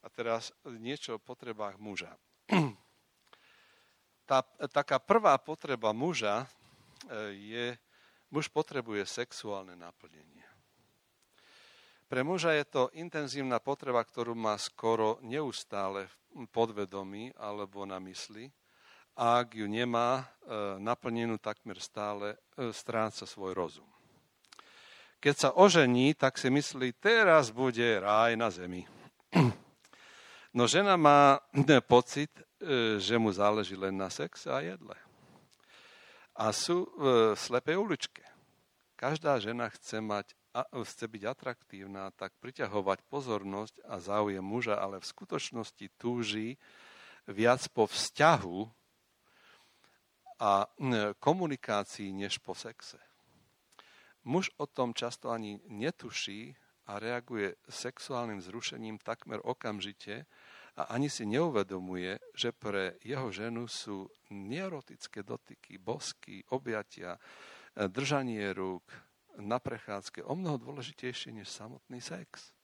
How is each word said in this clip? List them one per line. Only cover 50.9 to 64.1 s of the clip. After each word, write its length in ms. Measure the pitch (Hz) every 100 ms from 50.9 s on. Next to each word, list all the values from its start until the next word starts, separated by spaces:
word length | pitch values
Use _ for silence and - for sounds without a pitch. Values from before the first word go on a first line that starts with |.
| 117 104 101
komunikácii 960 | - 185 170 135 - 104 98 - 101
než 240 | 98 98 -
po 80 | -
sexe. 480 | 90 113 117 - - _ _ _ _ _ _ _ - - - - _ -
Muž 240 | 160 190 _
o 80 | 147
tom 240 | - 123
často 400 | 117 120 120 127
ani 240 | 117 107 104 -
netuší 840 | 107 123 - 120 - - 101 123 139 _ _ -
a 120 | 101
reaguje 560 | 110 123 120 117 98 87 -
sexuálnym 720 | - 127 - - 127 117 101
vzrušením 560 | 87 95 - 127 110 107
takmer 400 | - 113 - 107
okamžite, 840 | - 123 117 104 95 98 - 110 156 _ - - -
A 240 | - 73 117
ani 160 | 143
si 160 | - 107
neuvedomuje, 880 | 120 170 120 95 95 92 92 90 104 -
že 160 | - 120
pre 480 | - 110 98 92 90
jeho 240 | 107 135 127
ženu 400 | 92 110 117 117
sú 400 | - - 98 95